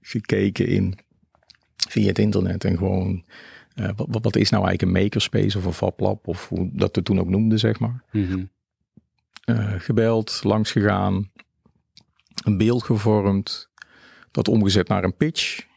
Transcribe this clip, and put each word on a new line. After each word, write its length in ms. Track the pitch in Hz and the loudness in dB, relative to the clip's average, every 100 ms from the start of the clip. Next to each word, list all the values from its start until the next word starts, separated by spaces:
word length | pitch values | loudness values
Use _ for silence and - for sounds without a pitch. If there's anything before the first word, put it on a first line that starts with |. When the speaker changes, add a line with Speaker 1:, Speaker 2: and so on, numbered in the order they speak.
Speaker 1:
gekeken 680 | - 117 - 98 101 - 92 | -10 -8 -2 0 0 0 0
in, 300 | 98 95 95 _ _ _ _ - - _ - - | 2 0 -4 _ _ _ _ -20 -20 _ -10 -4
via 180 | 113 101 | 0 2
het 120 | - | 2
internet 440 | 104 98 95 95 | 2 2 0 -2
en 140 | 95 92 | -2 0
gewoon, 480 | 95 95 95 92 - - - - _ - | 0 0 -2 -4 -8 -20 -20 -20 _ -8
eh, 140 | 98 101 | -6 -4
wat, 120 | - | -4
wat, 140 | 110 | -2
wat 120 | 110 101 | 0 2
is 140 | 98 | 2
nou 160 | 101 92 | 2 2
eigenlijk 320 | 95 92 92 | 0 2 2
een 60 | |
makerspace 540 | 101 110 - 107 101 101 | 2 0 -2 0 0 0
of 80 | 92 | -4
een 80 | |
fablab 540 | 90 95 - 98 101 - | -2 -4 -2 -4 -4 -6
of 220 | 87 - | -8 -6
hoe 200 | 90 90 | -6 -4
dat 220 | - 98 - | -2 0 0
we 80 | |
toen 160 | 85 95 | 0 0
ook 100 | 87 | 2
noemden, 300 | 98 110 110 | 2 2 2
zeg 200 | 110 104 | 2 0
maar. 240 | - 123 _ | -4 -6 _
Speaker 2:
Mhm. 320 | 107 92 95 95 _ _ _ _ - _ _ _ - | -4 -2 -4 -8 _ _ _ _ -20 _ _ _ -8
Speaker 1:
Eh, 300 | - 117 104 95 | -2 0 0 -4
gebeld, 640 | - 110 113 113 104 - | -2 2 2 2 -2 -2
langs 280 | 104 107 107 | 0 0 0
gegaan, 600 | - 101 95 95 95 98 _ _ _ _ _ _ _ _ _ _ - | 2 2 2 0 0 -4 _ _ _ _ _ _ _ _ _ _ -6
een 140 | - 98 | 0 2
beeld 260 | 110 120 | 2 2
gevormd, 880 | - 110 107 107 98 98 - - - - - - - - - | 0 0 2 2 4 0 -2 -10 -14 -20 -20 -20 -20 -20 -8
dat 160 | - - | -2 2
omgezet 400 | 113 98 98 87 | 2 4 2 2
naar 160 | 92 | 0
een 140 | 92 - | 0 0
pitch, 420 | 151 - - - - | 0 -2 -6 -8 -16